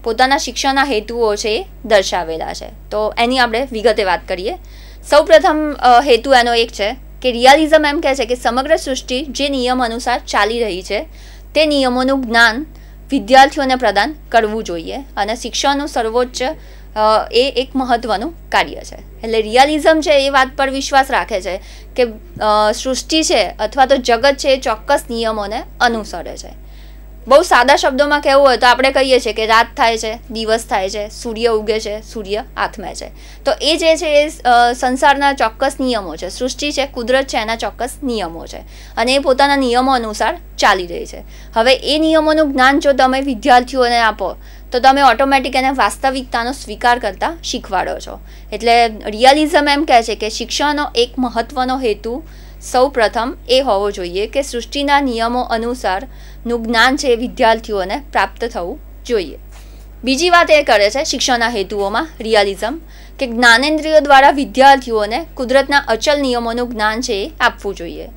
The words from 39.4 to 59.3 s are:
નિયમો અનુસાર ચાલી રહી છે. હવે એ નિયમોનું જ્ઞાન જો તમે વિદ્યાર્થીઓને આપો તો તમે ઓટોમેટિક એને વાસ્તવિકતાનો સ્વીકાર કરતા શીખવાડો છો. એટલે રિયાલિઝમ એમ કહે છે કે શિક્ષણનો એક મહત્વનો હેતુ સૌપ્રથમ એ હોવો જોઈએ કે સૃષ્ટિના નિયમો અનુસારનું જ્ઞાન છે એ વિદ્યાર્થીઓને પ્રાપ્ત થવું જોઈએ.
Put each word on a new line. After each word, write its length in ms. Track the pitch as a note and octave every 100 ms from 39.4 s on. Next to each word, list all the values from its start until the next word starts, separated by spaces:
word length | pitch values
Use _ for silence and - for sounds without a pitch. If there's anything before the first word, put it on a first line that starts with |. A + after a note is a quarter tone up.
| C#4+ C#4
નિયમો 360 | B3+ A#3+ C4
અનુસાર 460 | B3+ A3 G#3+ A3+ E4+ - -
ચાલી 300 | B3 F#3+ F3
રહી 180 | E3+ D3+
છે. 180 | - - - -
હવે 200 | A3+ A#3
એ 260 | C4 - D4+
નિયમોનું 540 | D#4+ D#4+ D#4 D#4 D4+
જ્ઞાન 260 | C4 B3+ C#4
જો 140 | C#4+
તમે 280 | C#4 C4 C4
વિદ્યાર્થીઓને 760 | C#4 A3+ D4 B3 B3 C4 A#3+ A#3+
આપો 380 | A3+ G#3+ F#3 - - - -
તો 80 | B3+
તમે 220 | C4 C4+
ઓટોમેટિક 540 | C4+ A3+ C#4 C4+ C4 C4+
એને 140 | C4
વાસ્તવિકતાનો 840 | C4+ D4+ - C4+ C4+ B3+ A#3+ A#3+
સ્વીકાર 480 | C4+ - G#3+ A#3+ A#3+
કરતા 380 | A3 F#3+ A#3+ E4
શીખવાડો 560 | - A#3+ - F#3 D#3+ -
છો. 200 | - - - - -
એટલે 360 | G#3+ A#3 A#3 A#3
રિયાલિઝમ 840 | G#3+ G#3+ G#3+ B3+ D4 D4+ D#4+ D4
એમ 140 | C#4+
કહે 200 | D#4 B3
છે 120 | A3+ G#3+
કે 140 | A3
શિક્ષણનો 600 | - A#3 - D4 D4 D4 A#3
એક 180 | A#3 B3
મહત્વનો 640 | B3 A3+ A#3 C4 B3+ C4
હેતુ 440 | B3+ G#3 A3+ B3+ - - - - -
સૌપ્રથમ 600 | B3+ C4+ C4 G#3+ A#3 A#3+ - -
એ 100 | B3+
હોવો 320 | C4+ G3 G3+
જોઈએ 360 | G3 F3 F3+ A3+
કે 140 | C4+
સૃષ્ટિના 600 | C#4 A#3+ A3+ C#4+ C#4+ C#4+
નિયમો 400 | C#4 A3+ A#3 B3
અનુસારનું 1200 | - A3+ A#3 B3 G#3 F#3+ C4 - - - A#3 A#3+
જ્ઞાન 340 | A3+ A#3 B3 C4
છે 100 | C#4
એ 80 | A#3
વિદ્યાર્થીઓને 840 | A#3+ - A3+ A3+ A3+ G3+ F#3 C#4 -
પ્રાપ્ત 340 | A#3 G3 - A#3+
થવું 340 | A3+ F3 D4 - - -
જોઈએ. 340 | A3+ D#3+